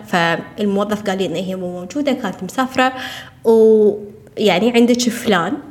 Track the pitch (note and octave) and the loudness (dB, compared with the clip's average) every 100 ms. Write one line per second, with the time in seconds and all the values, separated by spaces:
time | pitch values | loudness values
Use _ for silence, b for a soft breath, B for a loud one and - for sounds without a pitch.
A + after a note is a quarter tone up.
0 | - F#3 E3+ E3 - - G#3+ G3 G#3 G#3 | -4 0 0 -2 -6 -6 -2 -2 -2 -4
1 | G#3+ F#3+ F3+ F3 F#3 F#3 F3+ F3+ F3+ C#4+ | -4 -4 -4 -4 -6 -6 -8 -10 -8 -4
2 | D4 C#4+ G3 F3+ F3+ - B3+ B3+ B3+ B3+ | -2 -2 -4 -8 -8 -4 -4 0 -2 -2
3 | B B B - - A3+ A3 A3 G#3+ G3+ | B B B -6 2 6 6 6 4 2
4 | - - - - G#3 F3 A3 A#3 A#3+ B3 | -8 -18 -16 -2 2 2 2 4 4 4
5 | A#3+ - - F#3 E3 C#4 - | 0 -2 0 0 0 -4 -10